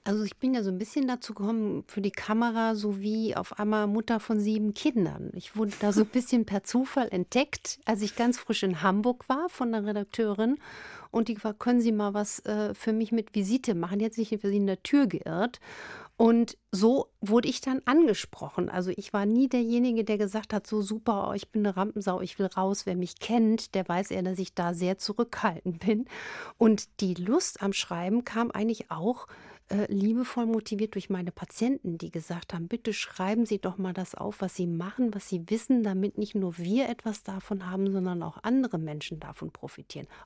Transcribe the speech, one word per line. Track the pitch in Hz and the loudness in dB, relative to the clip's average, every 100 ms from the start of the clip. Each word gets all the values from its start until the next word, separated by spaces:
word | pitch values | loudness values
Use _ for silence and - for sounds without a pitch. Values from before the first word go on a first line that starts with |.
Also | - 208 | -2 0
ich | 208 - | -2 -2
bin | 262 | 0
ja | 254 | 0
so | 196 | 0
ein | 185 | -2
bisschen | 220 302 254 | -4 -2 0
dazu | 247 - | -2 -6
gekommen, | 208 202 226 208 139 - | -4 -2 0 0 -4 -6
für | - | -4
die | 196 | -4
Kamera, | - - 220 233 226 226 | -4 -2 2 2 2 0
so | 214 208 196 | 0 -2 -2
wie | 202 220 220 - | -2 0 0 -2
auf | - - | -4 -4
einmal | 208 214 208 | 0 2 2
Mutter | 214 220 226 | 0 0 -2
von | - 214 | 0 0
sieben | 208 214 214 | 2 2 0
Kindern. | 202 302 240 160 143 - | 2 0 2 0 -2 -8
Ich | - - 214 | -10 -8 -2
wurde | 220 - | -2 0
da | 208 | 2
so | 202 | 4
ein | 214 | 4
bisschen | 254 247 247 214 | 2 2 2 2
per | 196 | -2
Zufall | - 247 262 - 226 | 0 0 0 0 0
entdeckt, | 185 180 247 294 - - - | 0 2 2 0 -2 -10 -6
als | - 214 | 0 0
ich | 208 - | 0 2
ganz | 233 247 | 2 2
frisch | - 220 | 0 0
in | 190 165 | 0 2
Hamburg | 190 196 233 247 - | 4 4 2 0 -2
war | 269 349 | -2 -2
von | - 240 | -2 -2
der | 226 208 | 0 0
Redakteurin. | 208 202 - 220 202 226 294 - - - - - | -2 -4 0 0 2 2 0 -4 -18 -16 -18 -4
Und | 226 226 | -2 0
die | 208 | -2
war, | 220 | -4
„Können | 208 247 247 | -2 2 4
Sie | 233 | 4
mal | 214 208 | 2 0
was, | 202 208 - - | 0 -2 -4 -2
äh, | 214 208 | -2 -2
für | 196 226 | -2 0
mich | 220 220 | 0 2
mit | 226 208 | 0 0
Visite | 214 190 254 247 | -2 2 0 2
machen?“ | 175 170 208 | -2 0 0
Die | 214 | -2
hat | |
sich | 226 214 | -2 -2
für | 208 202 | -2 0
sie | 202 | 2
in | 196 | 2
der | 185 | 0
Tür | - 285 247 | 2 4 4
geirrt. | 170 - 165 240 - - - - - - - | 0 -4 -2 -2 -4 -18 -16 -16 -16 -8 4
Und | 233 233 233 - - | 6 6 2 -2 -6
so | 190 220 269 - - | 4 4 4 0 -6
wurde | 202 233 247 | 2 4 4
ich | 240 | -2
dann | - 262 | -2 -2
angesprochen. | - 294 302 190 - - 147 - 175 | 4 6 6 4 -2 -8 -6 -4 -2
Also | - 180 - | -2 -2 -4
ich | - | -4
war | 208 202 | 0 4
nie | 233 269 | 4 4
derjenige, | 247 226 240 247 226 | 2 2 2 4 2
der | 214 208 | 0 0
gesagt | 202 214 - | 0 -2 -2
hat, | 214 - | -4 -2
„So | 214 | -2
super, | 196 214 240 202 - | -2 -2 0 0 0
oh, | |
ich | 202 - | -4 -4
bin | 220 208 | 0 0
eine | 185 | 0
Rampensau, | 208 214 190 185 | -2 -2 -2 -2
ich | 185 - | -4 -2
will | 185 | -2
raus.“ | - 190 202 - | 0 0 0 -2
Wer | 180 | -2
mich | 180 - | -4 -6
kennt, | - 233 220 220 - | 0 4 4 2 0
der | 196 180 | -4 0
weiß | 175 196 | -2 0
eher, | 190 | -2
dass | 185 185 | -2 -2
ich | 185 | -4
da | - 175 | -2 -2
sehr | 170 180 190 | 0 0 0
zurückhaltend | - 208 233 - 214 165 185 165 | -4 -2 -2 0 -2 0 -6 -2
bin. | 185 214 - - - - - - | 2 2 0 -10 -12 -12 -10 4
Und | 226 208 - - | 6 6 0 -2
die | 190 | -2
Lust | 175 180 302 - - | 0 2 2 2 -2
am | 202 | -2
Schreiben | 196 - 170 180 233 | -2 -4 -4 0 0
kam | 247 226 233 | 0 -2 -2
eigentlich | - 220 220 - | 0 -2 -2 -4
auch, | 160 190 247 - - - - - | -2 -2 -2 -6 -18 -20 -20 -4
äh, | 202 208 | -2 0
liebevoll | 202 202 226 247 - 226 | 0 2 0 -2 -2 0
motiviert | 226 214 202 214 | 0 -2 -4 -2
durch | 196 - | -4 -4
meine | 185 175 | -4 -4
Patienten, | - 180 - 233 269 180 165 | -8 -10 -2 0 0 -2 -6
die | 170 | -6
gesagt | 165 156 170 - | -8 -8 -10 -8
haben, | 170 170 | -8 -6
„Bitte | 233 - | -4 -4
schreiben | 202 - - 185 220 226 | -4 -6 -4 0 2 2
Sie | 202 | 0
doch | 190 185 | -2 -4
mal | 185 | -4
das | 180 180 | -4 -6
auf, | - 202 - | -6 -8 -4
was | 185 | -6
Sie | - 175 | -2 -2
machen, | 165 180 240 240 | -2 -4 0 0
was | 208 - | -2 -6
Sie | 180 165 | -6 -2
wissen, | 220 - 254 | -2 2 2
damit | 208 190 202 - | 2 0 -2 -2
nicht | 208 | -4
nur | 208 185 170 | -2 -2 -4
wir | 175 226 247 | 0 0 0
etwas | 233 226 208 | -4 -6 -6
davon | - 190 - 196 180 | -8 -10 -6 -6 -4
haben, | 190 196 | 0 0
sondern | 196 180 175 | 0 0 -2
auch | 165 - | -6 -6
andere | 214 262 254 170 | 0 2 2 -2
Menschen | 160 151 - 156 | -4 -6 -8 -10
davon | 151 151 160 | -12 -10 -12
profitieren.“ | - - - - - - - | -10 -14 -14 -16 -14 -14 -12